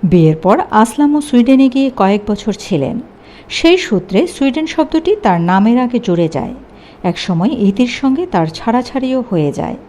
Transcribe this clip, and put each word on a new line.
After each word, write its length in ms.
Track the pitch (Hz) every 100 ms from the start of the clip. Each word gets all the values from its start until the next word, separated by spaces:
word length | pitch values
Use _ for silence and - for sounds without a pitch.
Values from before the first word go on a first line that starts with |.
বিয়ের 320 | 185 175 160 156
পর 200 | 185 262 -
আসলামও 500 | 214 226 - 294 294
সুইডেনে 480 | 294 240 233 269 269
গিয়ে 200 | 254 269 262
কয়েক 260 | 196 202 208
বছর 260 | 208 -
ছিলেন। 440 | 196 - 170 135 - - - - - -
সেই 300 | - 330 359
সূত্রে 420 | - 196 - 190 349
সুইডেন 400 | - 269 262 311
শব্দটি 460 | - 302 320 320 415
তার 160 | 214 175
নামের 380 | 170 190 208 240
আগে 200 | 247 240 233
জুড়ে 220 | 170 165
যায়। 260 | 147 - - - - - -
একসময় 500 | 185 170 - 170 196 311 202
ইতির 240 | 196 247 -
সঙ্গে 240 | 269 269 359
তার 200 | 185 160
ছাড়াছাড়িও 760 | - - 240 254 277 262 262 247
হয়ে 200 | 180 147
যায়। 240 | - - -